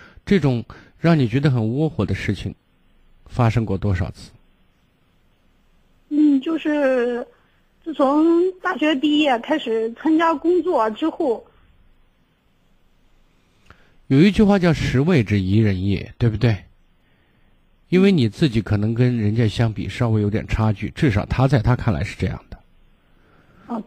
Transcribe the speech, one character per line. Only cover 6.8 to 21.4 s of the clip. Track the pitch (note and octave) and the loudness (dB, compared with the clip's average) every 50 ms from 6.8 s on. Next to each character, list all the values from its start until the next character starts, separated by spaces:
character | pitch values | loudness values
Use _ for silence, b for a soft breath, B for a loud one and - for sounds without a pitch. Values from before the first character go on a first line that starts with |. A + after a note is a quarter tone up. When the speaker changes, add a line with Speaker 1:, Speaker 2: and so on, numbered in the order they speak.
| C#4+ C4 C4 B3 A#3+ B3 A#3+ A#3+ B3 b b b b b b b b b b _ _ | 0 0 0 0 -2 -2 -4 -6 -8 b b b b b b b b b b _ _
Speaker 2:
自 | E4 C#4+ | -12 -2
从 | - C#4 C4 C#4+ D4+ D#4+ E4+ E4+ E4+ F4+ F#4+ F#4 - | 0 0 2 2 2 4 4 4 2 2 0 -2 -6
大 | - F4+ F#4 | -8 -6 -4
学 | B3 D4+ D4+ D#4+ | -2 0 0 0
毕 | C4 D4+ D4+ D4 D4 | 0 0 0 0 2
业 | D#4 C#4 B3 A3+ | 2 2 0 -2
开 | A#3+ - D#4 | -2 -4 -4
始 | D4+ - A#3+ A3 A3+ A3 A#3 A#3 | -4 -2 -4 -4 -4 -4 -6 -8
参 | - - D#4 D#4 | -4 0 0 2
加 | D#4+ E4+ E4 E4 | 2 2 0 0
工 | C#4 - E4 F4+ F4+ D4 | 0 0 0 0 0 0
作 | F4 E4+ B3 A3 A3 | 0 0 0 0 0
之 | G#3+ - D#4 D#4+ | -2 -4 -4 -6
后。 | - - E4+ C4 A3 - - - _ _ _ _ _ _ _ _ _ _ _ _ _ _ _ _ _ _ _ _ _ _ _ _ _ _ _ _ _ _ _ _ _ _ _ _ _ _ _ _ _ b b b b b b b b b b | -4 -2 -2 -2 -2 -4 -6 -16 _ _ _ _ _ _ _ _ _ _ _ _ _ _ _ _ _ _ _ _ _ _ _ _ _ _ _ _ _ _ _ _ _ _ _ _ _ _ _ _ _ b b b b b b b b b b
Speaker 1:
有 | _ C3+ C#3 | _ 4 4
一 | F3 G#3 | 4 4
句 | F#3 - A3 | 4 4 4
话 | G3 G3+ G3 | 4 4 4
叫 | F3 F3 D3 | 4 2 2
“十 | - - - - B2 | 0 -2 -2 0 0
位 | C#3+ E3+ F#3+ C3+ G#2+ | 0 2 2 2 2
之 | - G#2+ G2+ | 2 0 0
一 | F#2 F#2+ G2 | 0 2 2
人 | A2 A2 G#2 F#2+ F2+ F#2+ | 2 2 2 0 -2 -4
也”， | G2+ G2 - - F#2+ - _ | -4 -4 -6 -8 -12 -6 _
对 | A#2+ A2+ | -2 -2
不 | G#2+ | 0
对？ | G2+ - A#2 G#2 - - - _ _ _ _ _ _ _ _ _ _ _ _ _ _ _ _ _ _ _ _ _ _ _ _ | 0 0 0 0 -2 -6 -16 _ _ _ _ _ _ _ _ _ _ _ _ _ _ _ _ _ _ _ _ _ _ _ _
因 | E3 F#3 | 2 4
为 | F#3+ G3+ | 4 4
你 | G3 D#3 A#2+ | 4 4 2
自 | G#2+ - - - C#3+ | 0 0 0 -2 0
己 | - A2+ | 0 -2
可 | G2+ - G#2+ | -2 0 -2
能 | G2+ G#2 A2 A#2 | -2 0 -2 0
跟 | A#2 B2+ B2 B2 | 0 0 0 0
人 | A#2 G#2 G#2 A2 | 0 -2 0 0
家 | A#2 A#2 | 0 0
相 | G#2+ - - A#2+ A2 | 0 0 0 -2 -2
比 | G#2 G2+ C#2+ | -2 -4 -8
稍 | G2 - - B2 A2+ | -8 -4 -4 -2 0
微 | A2 G#2+ | 2 2
有 | G#2 G2+ | 0 0
点 | G2+ G2 - | -2 -4 -4
差 | - - - A2 A2 G2+ | -4 -2 0 0 0 0
距， | - G2+ - - | -2 -6 -10 -4
至 | - D#3+ C#3 | 0 0 0
少 | F#2 F#2 - | 2 0 -2
他 | - - - | -2 0 0